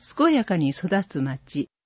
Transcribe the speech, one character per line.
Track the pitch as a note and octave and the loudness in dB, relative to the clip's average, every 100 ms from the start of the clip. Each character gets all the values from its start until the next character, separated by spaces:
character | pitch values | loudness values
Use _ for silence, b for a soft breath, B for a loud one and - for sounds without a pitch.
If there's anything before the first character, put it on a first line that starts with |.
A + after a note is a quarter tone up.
| - - | -12 0
健 | D#4+ | 4
や | D4 G#3+ | 4 2
か | F3+ | 0
に | C#3 | 0
育 | - F3+ G3 | 0 0 -2
つ | - C#3 | -2 -4
街。 | C3+ C3 - C#3+ - _ | -4 -6 -8 -6 -6 _